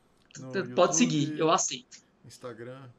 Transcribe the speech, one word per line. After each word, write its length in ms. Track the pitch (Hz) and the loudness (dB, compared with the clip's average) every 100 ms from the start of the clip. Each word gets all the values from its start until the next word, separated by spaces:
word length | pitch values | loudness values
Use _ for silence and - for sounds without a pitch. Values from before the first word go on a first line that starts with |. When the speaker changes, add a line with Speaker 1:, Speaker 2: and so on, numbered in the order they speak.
| _ _ _ - | _ _ _ -18
Speaker 1:
No 140 | 131 | -8
Speaker 2:
Pode 160 | 190 123 | -6 -2
Speaker 1:
YouTube, 240 | 123 180 | 2 4
Speaker 2:
seguir, 440 | - 240 151 147 151 | 4 4 2 0 0
eu 100 | 160 | 2
aceito. 480 | 180 - 131 - - _ _ | 2 0 -6 -14 -20 _ _
Speaker 1:
Instagram, 640 | 127 - 123 113 120 131 135 | -20 -16 -14 -14 -14 -16 -18